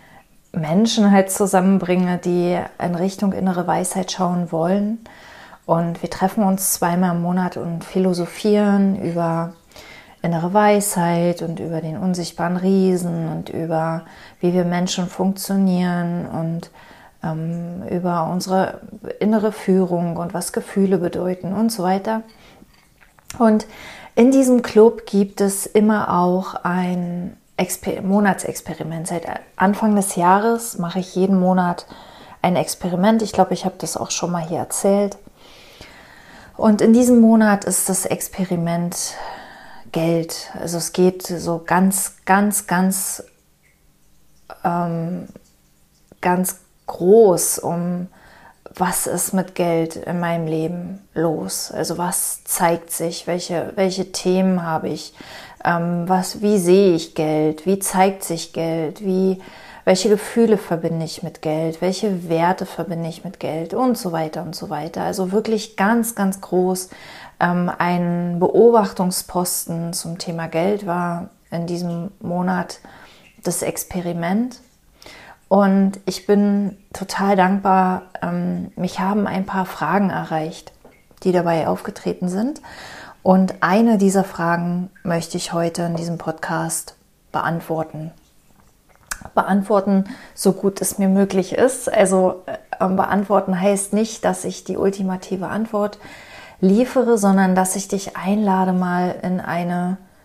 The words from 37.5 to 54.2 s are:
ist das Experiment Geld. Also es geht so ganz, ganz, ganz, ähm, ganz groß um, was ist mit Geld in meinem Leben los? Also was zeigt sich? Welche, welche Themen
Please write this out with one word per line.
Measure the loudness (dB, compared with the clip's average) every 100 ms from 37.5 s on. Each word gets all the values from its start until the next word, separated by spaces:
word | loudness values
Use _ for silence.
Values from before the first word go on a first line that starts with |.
| 2
ist | 0 -2 -2
das | -2 -2
Experiment | -4 -6 -6 -4 -2 -2 -2 -4 -6 -8 -10 -12 -14 -18 -20 -20 -20 -8
Geld. | -2 0 0 -2 -8 -12 -10
Also | -6 -6
es | -4
geht | 2 2 2 -6
so | -6 -4 -4 0
ganz, | 2 4 2 -4 -6 2
ganz, | 2 2 0 -2
ganz, | 0 2 0 -4 -8 -14 _ _ _ _ _ _ _ _ _ _ _ -20 -6 -2
ähm, | -2 -2 -4 -4 -6 -10 -18 _ _ _ _ _ _ _ -6
ganz | 0 0 0 -6 _ _ -14
groß | -2 6 8 8 6 0 -4
um, | -4 -4 -4 -4 -8 -14 -20 -20 -20 _ -6 0
was | 0 0 -2
ist | -2 0
mit | 0 -2 0
Geld | 2 2 0 -4
in | -6 -2
meinem | -2 -2 -2
Leben | -2 -2 -4 -8 -12 -10
los? | -2 -2 -2 -4 -8 -8
Also | -6 -4 -4
was | -4 -4 -4 -8
zeigt | -6 0 2 0 -4
sich? | -6 -6 -6 -6
Welche, | -6 -4 -4 -4 -2
welche | -2 -2 -6
Themen | -4